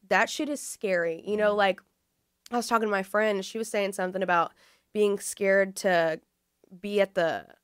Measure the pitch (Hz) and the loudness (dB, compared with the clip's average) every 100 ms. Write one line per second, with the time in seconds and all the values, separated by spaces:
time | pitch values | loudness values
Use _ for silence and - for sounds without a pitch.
0 | _ 190 226 - 302 285 - - 208 180 | _ 2 2 -2 -4 -4 -8 -8 -2 0
1 | 170 165 - 208 214 208 196 185 _ _ | -2 -4 -4 0 2 2 2 0 _ _
2 | _ _ _ _ - 240 233 233 220 202 | _ _ _ _ -8 -6 0 0 0 -2
3 | 196 208 220 202 190 220 226 214 196 196 | -2 0 0 0 -4 -8 -6 -2 -2 -2
4 | 185 190 185 175 165 _ _ _ _ 214 | -4 -4 0 2 2 _ _ _ _ 0
5 | 208 202 - - 196 196 196 190 202 175 | 0 0 -6 -2 2 4 2 0 0 2
6 | 165 160 _ _ _ _ _ 185 202 202 | 2 -2 _ _ _ _ _ -14 -4 0
7 | 196 196 165 107 78 - | 0 2 0 -2 -8 -20